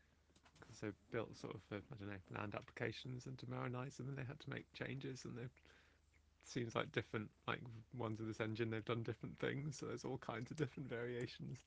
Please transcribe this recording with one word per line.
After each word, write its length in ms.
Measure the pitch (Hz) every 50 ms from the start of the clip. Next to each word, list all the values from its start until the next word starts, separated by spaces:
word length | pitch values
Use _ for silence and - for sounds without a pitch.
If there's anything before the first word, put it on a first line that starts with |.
| - - - - _ - - - - - - -
'cause 160 | - - 113 -
they've 220 | 110 110 98 - - -
built 260 | - 117 107 - 110
sort 180 | - - - -
of 60 | 107 - -
a, 40 | 107
I 180 | 101 - - - 101
don't 100 | 101 104
know, 140 | 101 95 - - 120 107
land 160 | 107 104 104
applications 720 | 107 - - - - 123 117 110 - - 131 127 123 -
and 100 | 131 131 123
to 80 | -
marinize 500 | 123 123 127 131 127 123 123 127 143 - -
them, 100 | 123 135
and 80 | 139
they 80 | 139 135
had 140 | 117 143 147
to 100 | - 139
make 200 | 123 113 - -
changes, 520 | - - 127 120 127 135 135 135 131 127 -
and 120 | 123 120
they've, 160 | 120 120 127 - - - - - - - - - - _ - - - - - - - -
seems 300 | - - 135 120 113 -
like 160 | 117 113 -
different, 360 | - 120 110 - - 113 104 - - - - -
like, 100 | 113 - - 123 113 110 113 -
ones 280 | - 123 113 110 110 107
of 60 | 110
this 120 | 110 107 -
engine, 300 | 113 110 110 107 117 113
they've 140 | 110 110 107
done 180 | - 117 117
different 340 | 113 - 113 - - 107 - -
things, 360 | 135 123 120 135 143 156 131 -
so 80 | -
there's 180 | 110 117 123 -
all 140 | 127 131 131
kinds 320 | - - 117 110 123 -
of 60 | 160
different 320 | 156 147 123 - - 139 123
variations 720 | 123 117 120 123 123 120 123 - - - 135 131 135 - -